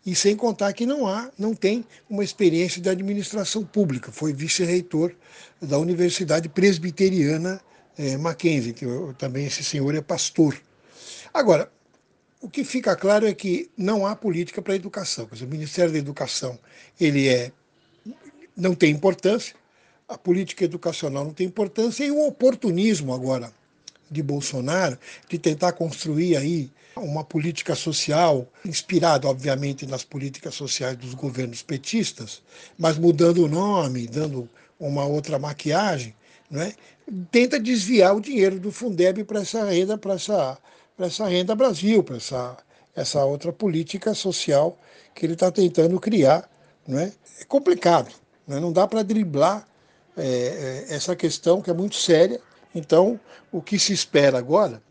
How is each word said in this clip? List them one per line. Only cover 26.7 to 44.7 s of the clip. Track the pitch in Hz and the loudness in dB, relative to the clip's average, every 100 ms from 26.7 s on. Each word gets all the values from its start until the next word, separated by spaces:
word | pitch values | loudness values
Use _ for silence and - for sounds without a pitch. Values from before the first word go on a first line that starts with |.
| _ _ - | _ _ -12
uma | 170 151 | -6 -6
política | 151 160 160 160 - 147 | -4 -4 -4 -4 -4 -4
social, | 170 147 - 151 170 139 123 _ | -2 -4 0 4 4 2 -2 _
inspirada, | 190 151 - 175 165 143 139 | -8 -8 0 2 4 4 2
obviamente, | 135 139 135 143 139 139 | -2 -2 -2 -2 -6 -8
nas | 131 | -10
políticas | - 143 135 135 - - | -10 -10 -10 -10 -12 -10
sociais | 139 - 127 123 | -6 -4 -4 -6
dos | 127 | -12
governos | 131 139 123 127 117 | -8 -8 -6 -8 -8
petistas, | - 135 - 226 190 - 110 - _ - - - | -8 -8 -4 -2 -2 -6 -16 -16 _ -20 -20 -2
mas | 160 156 | 0 4
mudando | 170 156 170 170 | 4 6 6 6
o | 156 | 2
nome, | 160 202 196 143 127 117 | 2 2 2 0 -4 -6
dando | 127 156 135 117 _ _ _ | -4 -4 -6 -10 _ _ _
uma | 147 143 | -6 -2
outra | 143 147 147 139 | -2 -2 -2 -4
maquiagem, | 147 147 156 160 208 151 117 - _ _ _ | -6 -6 -2 0 0 -2 -6 -16 _ _ _
não | 143 | -8
é? | 190 - - _ - 196 175 | -6 -10 -20 _ -12 -12 2
Tenta | 233 247 285 | 2 4 0
desviar | 220 240 185 240 185 208 | 0 -2 2 6 6 4
o | |
dinheiro | 214 262 190 190 | 0 2 2 2
do | 196 | -8
fundeb | - 240 170 180 190 | -8 -6 2 2 2
para | 208 214 | -6 -6
essa | 190 226 | -4 -4
renda, | 208 175 190 214 | 0 0 0 -4
para | 196 | -4
essa, | 185 - 202 131 135 _ _ _ - | -6 -2 -2 -2 -6 _ _ _ -8
para | 180 | -6
essa | - 208 | -4 0
Renda | 180 180 | 0 0
Brasil, | 220 262 165 196 220 | 2 2 2 4 4
para | 139 120 | 2 -8
essa, | - 127 123 127 _ _ _ - | -8 -8 -8 -12 _ _ _ -8
essa | 143 147 | -2 0
outra | 135 143 165 | 0 0 -6
política | - 208 160 151 196 220 | -4 -2 -2 -4 -4 -4
social | 208 190 170 - 143 160 | -2 -4 -4 2 2 2